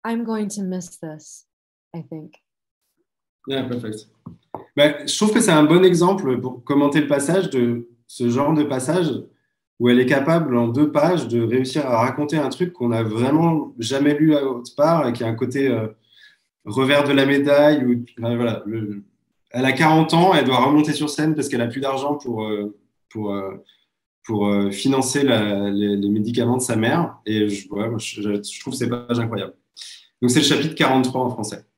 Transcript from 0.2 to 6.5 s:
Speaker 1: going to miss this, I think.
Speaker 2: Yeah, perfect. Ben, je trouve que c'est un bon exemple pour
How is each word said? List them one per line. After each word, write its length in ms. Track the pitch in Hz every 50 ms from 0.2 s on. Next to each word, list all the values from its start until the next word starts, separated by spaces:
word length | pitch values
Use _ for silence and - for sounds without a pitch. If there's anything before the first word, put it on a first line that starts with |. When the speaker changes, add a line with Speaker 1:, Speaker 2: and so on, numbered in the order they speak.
| 233
Speaker 1:
going 240 | 214 226 214 214 202
to 120 | 208 208 196
miss 360 | 185 185 185 165 - - -
this, 460 | - 160 156 156 - - - - _ _ _ _ _ _ _ _ _ _ -
I 80 | 170
think. 340 | 156 _ 165 156 151 - _ _ _ _ _ _ _ _ _ _ _ _ _ _ _ _ _ _ _ _ _ _ _
Speaker 2:
Yeah, 160 | 135 135 135 123
perfect. 440 | 123 123 120 117 110 107 107 - _ _ _ _ - - _ _ _ - - - _ _
Ben, 320 | - 143 151 - - -
je 80 | - -
trouve 180 | - 214 214 214
que 80 | 233
c'est 100 | - -
un 120 | 165 151 151
bon 200 | 151 165 180 185
exemple 560 | 185 175 160 175 190 196 - 151 135 127 123
pour 240 | 123 127